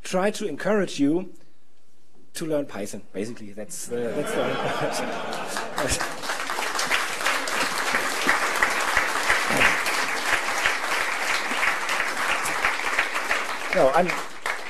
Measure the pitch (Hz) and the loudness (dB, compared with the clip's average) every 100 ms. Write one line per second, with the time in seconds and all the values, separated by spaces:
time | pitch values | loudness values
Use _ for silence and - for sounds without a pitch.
0 | - 185 202 208 202 139 185 214 180 - | -2 2 2 0 -4 -2 2 2 2 2
1 | 139 170 190 - - - - - - - | 4 4 0 -8 -10 -10 -10 -10 -10 -10
2 | - - - - 160 151 139 104 104 104 | -10 -10 -8 -6 0 0 0 -4 -6 -6
3 | - 95 110 110 104 101 104 - - 120 | -6 -6 -4 -6 -8 -8 -8 -8 -4 -2
4 | 117 147 - 147 123 120 120 - 151 - | -2 -2 0 0 0 0 -2 0 0 -2
5 | - - - - - - - - 277 - | -2 -4 -4 -4 -4 -4 -4 -2 0 0
6 | - - - - - - - - - - | -2 -4 -4 -4 -2 -2 0 0 2 0
7 | - - - - - - - - - - | 0 0 0 2 0 0 0 0 0 0
8 | - - - - - - - - - - | 0 0 2 2 2 2 2 2 2 2
9 | - - - - - - - - - - | 2 2 2 2 2 4 4 4 0 0
10 | - - - - - - - - - - | 0 0 0 0 0 2 2 2 0 0
11 | - - - - - - - - - - | 0 0 0 0 0 0 2 0 0 0
12 | - - - - - - - - - - | 0 0 0 0 0 0 0 0 0 0
13 | - - - - - - - 185 135 151 | 0 -2 0 0 0 -4 0 6 6 6
14 | 180 - - - - - | 4 0 -4 -4 -4 -4